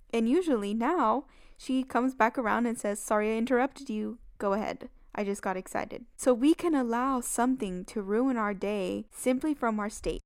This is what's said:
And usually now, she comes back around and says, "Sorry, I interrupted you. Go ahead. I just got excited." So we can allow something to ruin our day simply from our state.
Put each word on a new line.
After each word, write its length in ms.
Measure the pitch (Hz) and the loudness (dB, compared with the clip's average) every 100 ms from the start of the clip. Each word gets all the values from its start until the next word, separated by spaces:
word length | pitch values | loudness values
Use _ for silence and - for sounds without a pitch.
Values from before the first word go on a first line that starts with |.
| - | -4
And 160 | 233 226 | 0 4
usually 460 | 330 349 233 202 | 4 4 0 0
now, 500 | 226 247 349 220 240 - - - - | 0 2 2 2 2 -2 -18 -20 -12
she 260 | - 262 | -2 -2
comes 320 | 254 240 262 | 0 0 0
back 220 | 262 220 269 | 2 2 2
around 300 | 220 214 240 | 0 0 0
and 120 | 233 | -2
says, 220 | 208 208 | -4 -4
"Sorry, 320 | - 214 214 | 0 0 2
I 60 | 220 | 0
interrupted 500 | 240 247 262 - 277 | 2 2 2 -2 -8
you. 300 | 214 214 240 - - | -6 -6 -10 -18 -4
Go 160 | 208 | 0
ahead. 380 | 196 - - - - - - | 0 -2 -6 -12 -18 -10 -4
I 60 | |
just 180 | 202 202 | -4 -2
got 140 | 202 185 | -4 -4
excited." 480 | - - - - - - | -4 -6 -6 -10 -16 0
So 180 | 262 | 2
we 180 | 233 277 | 6 4
can 220 | 339 339 | 4 2
allow 460 | 285 240 233 269 254 | 2 2 0 0 0
something 640 | - - 240 254 202 180 185 | -2 0 2 0 -2 -6 -6
to 160 | 220 | -6
ruin 340 | 190 214 269 240 | 0 2 2 2
our 160 | 208 | -2
day 540 | 196 202 208 185 202 - | -2 -2 -2 -2 -4 -6
simply 440 | - 254 254 311 | -2 0 2 0
from 260 | 285 233 214 | 0 0 0
our 80 | 208 | -4
state. 320 | - 170 - | -6 -6 -8